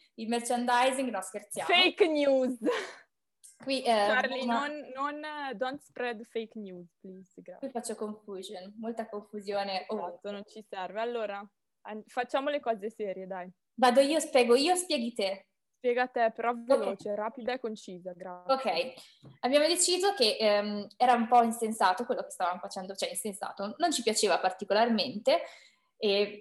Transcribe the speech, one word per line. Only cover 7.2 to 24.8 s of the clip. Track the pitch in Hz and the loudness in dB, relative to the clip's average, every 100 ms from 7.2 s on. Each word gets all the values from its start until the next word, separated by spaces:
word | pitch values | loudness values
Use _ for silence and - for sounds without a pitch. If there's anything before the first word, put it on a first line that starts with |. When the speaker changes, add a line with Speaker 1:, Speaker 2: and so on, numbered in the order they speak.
| 185 - | -20 -20
Speaker 2:
grazie. | 180 180 269 | -20 -14 -10
Speaker 1:
Qui | 233 | -8
faccio | 233 | -8
confusion, | 214 214 214 - 190 190 185 190 214 | -8 -8 -10 -12 -12 -12 -14 -14 -10
molta | 220 233 220 | -10 -8 -8
confusione | 208 208 208 196 202 196 185 | -10 -10 -12 -4 -4 -2 -4
Speaker 2:
Esatto, | 180 214 | -6 -6
Speaker 1:
ovunque. | 180 175 202 | -8 -10 -10
Speaker 2:
non | 202 - | -10 -12
ci | 220 - | -18 -12
serve. | 190 180 202 | -8 -6 -6
Allora, | 240 233 208 202 208 _ _ _ | -4 -4 -6 -8 -12 _ _ _
an-, | 202 214 - | -12 -12 -8
facciamo | 254 240 277 285 | -6 -2 -2 0
le | 285 | -2
cose | 247 220 214 | -2 -4 -4
serie, | - 202 190 185 | -8 -8 -8 -8
dai. | 185 185 - _ | -10 -10 -16 _
Speaker 1:
Vado | - 247 240 | 2 6 6
io, | 277 320 | 6 4
spiego | 311 262 233 | 2 4 6
io, | 254 320 359 | 6 6 2
spieghi | - 285 233 | 2 -2 -2
te. | - 190 196 _ _ _ _ | -2 -2 -4 _ _ _ _
Speaker 2:
Spiega | 247 240 254 | 0 0 0
te, | 247 226 | 2 0
però | 233 233 | 0 -4
Speaker 1:
Ok. | 240 | -2
Speaker 2:
veloce, | 233 247 208 196 208 | 2 2 2 -4 -6
rapida | 208 220 247 226 | -4 -4 -6 -6
e | 262 | -4
concisa, | 226 214 - 180 180 | -6 -8 -12 -12 -12
grazie. | 180 185 180 180 | -12 -14 -6 0
Speaker 1:
Ok, | 175 202 170 - - - _ - - | 0 2 0 -2 -6 -20 _ -20 -6
abbiamo | 247 285 311 | 2 4 4
deciso | 349 - 359 392 | 4 2 2 2
che, | 392 220 - | 2 2 2
ehm, | 214 208 208 208 202 - | 2 2 0 -6 -6 0
era | 247 | 4
un | 240 226 | 4 6
po' | 240 | 6
insensato | 233 226 220 220 190 196 240 | 6 2 -2 2 2 2 -2
quello | 208 | -4
che | - | -6
stavamo | - 175 190 | -4 -2 -4
facendo, | 196 196 185 196 | -8 -10 -8 -6
cioè | 175 | -6
insensato, | 190 214 190 - - 202 - | -6 -8 -8 -10 -8 -8 -2
non | 339 | 0
ci | 269 | 2
piaceva | 220 214 202 165 | 0 2 4 4
particolarmente, | 185 - 202 202 | 2 -2 0 4